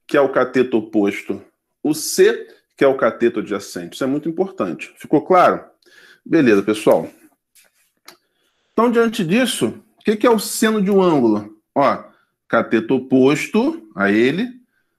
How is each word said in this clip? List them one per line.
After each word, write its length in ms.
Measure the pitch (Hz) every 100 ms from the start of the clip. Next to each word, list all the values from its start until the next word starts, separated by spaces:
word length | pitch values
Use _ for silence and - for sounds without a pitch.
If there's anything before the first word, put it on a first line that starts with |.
| -
que 100 | 147
é 20 |
o 80 | 135
cateto 480 | 135 123 135 123 113
oposto, 680 | 107 110 101 - - 98 - _ _ _
o 120 | 143
C, 520 | 156 - - 196 233 - _ _ -
que 80 |
é 20 | 139
o 100 | 131
cateto 440 | 120 - 120 110
adjacente. 540 | 92 117 - - 85
Isso 100 | -
é 20 | 135
muito 220 | 143 165
importante. 640 | 160 190 - 92 - - _
Ficou 240 | - 151
claro? 420 | - 185 139 90 - _ _ _ - _
Beleza, 380 | - 165 127 101
pessoal. 460 | 101 107 147 98 82 - _ _ _ _ _ _ _ _ - _ _ _ _ _ _
Então, 180 | - 240
diante 340 | 226 233 220
disso, 580 | 160 220 262 - 110 - _ _
o 60 |
que 120 | - 220
que 100 | 262
é 40 |
o 80 | 220
seno 440 | - - 220 220
de 80 | 196
um 120 | 196
ângulo? 540 | 180 151 117 104 104 - _
Ó, 300 | - 135 98 - _ _ _ _
cateto 480 | 117 107 110 113 131
oposto 920 | 127 131 131 151 - 214 277 320 -
a 160 | - 101
ele 500 | 107 123 170 247 - _ _ _